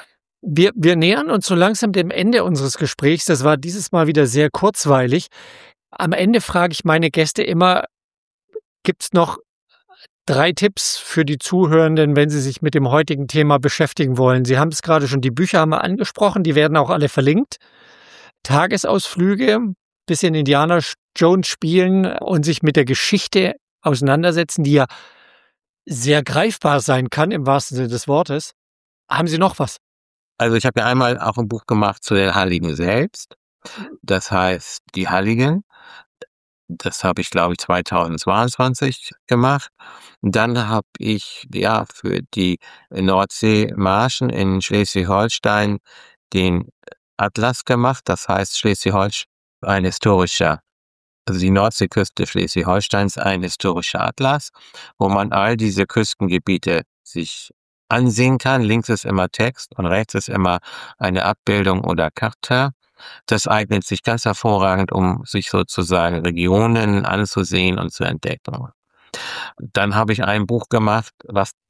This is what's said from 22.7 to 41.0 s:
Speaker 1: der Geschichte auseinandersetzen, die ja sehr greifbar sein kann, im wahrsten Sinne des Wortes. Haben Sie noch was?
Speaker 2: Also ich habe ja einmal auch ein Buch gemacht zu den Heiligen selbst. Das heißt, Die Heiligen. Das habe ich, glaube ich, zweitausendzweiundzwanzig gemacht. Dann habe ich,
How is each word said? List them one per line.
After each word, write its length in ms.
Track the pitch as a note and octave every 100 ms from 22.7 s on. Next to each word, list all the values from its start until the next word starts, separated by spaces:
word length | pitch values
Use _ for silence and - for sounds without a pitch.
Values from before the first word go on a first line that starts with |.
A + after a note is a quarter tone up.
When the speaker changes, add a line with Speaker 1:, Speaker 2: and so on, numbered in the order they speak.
| D3+
Speaker 1:
der 80 |
Geschichte 720 | C3 C3+ - G3+ - G3 F#3 - _ _
auseinandersetzen, 800 | E3 C3 C#3 C#3+ F3 E3 D#3+ -
die 120 | C#3+
ja 120 | C#3+ B2 - - _ _ _ _ _ _ _
sehr 380 | - C3 B2+ D3
greifbar 580 | C3+ C#3 G#3+ - D#3 C#3+
sein 300 | - B2+ B2+
kann, 220 | - E3
im 120 | F3
wahrsten 320 | C3 C3+ - B2+
Sinne 120 | B2
des 180 | A#2+ -
Wortes. 460 | C#3+ F3 C#3+ - - _ _ _ _ -
Haben 160 | - E3
Sie 120 | D#3+
noch 200 | F#3+ -
was? 200 | C#3+ - _ _ _ _ _ -
Speaker 2:
Also 180 | A#2+
ich 100 | A2+
habe 160 | B2+ A#2+
ja 60 | A2
einmal 320 | B2+ A#2+ A#2+
auch 180 | - A2+
ein 120 | A2
Buch 180 | A2+ -
gemacht 380 | G#2+ G#2 -
zu 100 | -
den 200 | G2+ G2
Heiligen 420 | F#2+ F#2+ F2 E2+ D2+
selbst. 580 | F2 A2+ F#3 - - _ _ _ - - G3+ -
Das 280 | - F#2+ -
heißt, 520 | F#2+ F#2 F2 - - _
Die 140 | F#2+ F#2
Heiligen. 560 | F#2 G2+ A2+ C3+ F3+ - _ - - - - - _ _ _ -
Das 340 | E2+ F2+ -
habe 200 | F#2 F2+
ich, 80 | F2+
glaube 240 | F2+ F2
ich, 40 | F2
zweitausendzweiundzwanzig 1500 | - F2+ - F2+ E2+ D#2+ - G2+ B2 - B2+ B2+ C3+ - - - -
gemacht. 440 | A#2+ B2+ C#3 - _ - - - _
Dann 480 | G2+ G#2+ A#2 A#2+ G#2+
habe 180 | A2 -
ich, 500 | -